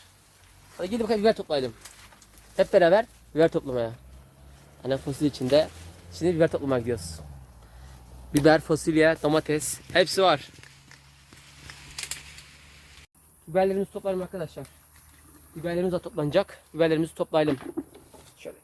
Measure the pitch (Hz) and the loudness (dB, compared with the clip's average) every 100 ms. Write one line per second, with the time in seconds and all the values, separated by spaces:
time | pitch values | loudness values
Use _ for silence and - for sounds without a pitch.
0 | - - - - - - - - 180 233 | -20 -20 -20 -20 -20 -20 -20 -12 -6 -4
1 | 214 220 214 208 - 147 127 110 - - | -2 2 2 0 -2 -4 -4 -8 -20 -20
2 | - - - - - - 190 202 170 202 | -20 -20 -20 -20 -12 -2 2 6 6 6
3 | 233 - - 151 165 165 139 123 113 117 | 2 -10 -8 2 2 2 -4 -4 -4 -8
4 | - - - - - - - - 123 135 | -18 -20 -20 -20 -20 -20 -20 -14 -4 -4
5 | 147 131 147 - 127 143 160 - - - | -4 -2 -2 -2 2 2 2 -6 -20 -20
6 | - - 165 165 160 - 139 127 120 117 | -18 -4 -2 2 0 0 -2 -2 -2 -6
7 | - - 76 69 - - - - - - | -8 -14 -16 -20 -20 -20 -20 -20 -20 -20
8 | - - - 151 147 156 - 151 - 156 | -20 -20 -2 2 6 4 2 -2 0 4
9 | 156 160 151 156 - 151 - - - 170 | 4 2 0 0 0 -4 -4 -8 -2 0
10 | 185 - 185 147 - - - - - - | 0 2 4 2 -2 -20 -20 -20 -20 -20
11 | - - - - - - - - - - | -20 -20 -20 -20 -20 -20 -20 -20 -18 -14
12 | - - - - - - - - - - | -12 -12 -14 -20 -20 -20 -20 -20 -20 -20
13 | - - - - - 170 196 196 196 202 | -20 -20 -20 -20 -4 0 2 0 -4 -6
14 | 196 185 180 190 156 - 139 - - - | -6 -6 -6 -8 -10 -12 -16 -18 -20 -20
15 | - - - - - - 170 170 185 170 | -20 -20 -20 -20 -18 -10 -6 -2 -2 -4
16 | 165 - 147 160 196 - - 156 165 156 | -6 -4 0 0 0 -8 -16 0 2 2
17 | 160 - 170 160 151 135 - - - - | 0 -4 -2 2 2 0 -6 -12 -12 -18
18 | - - - - 156 - | -20 -20 -20 -20 -20 -20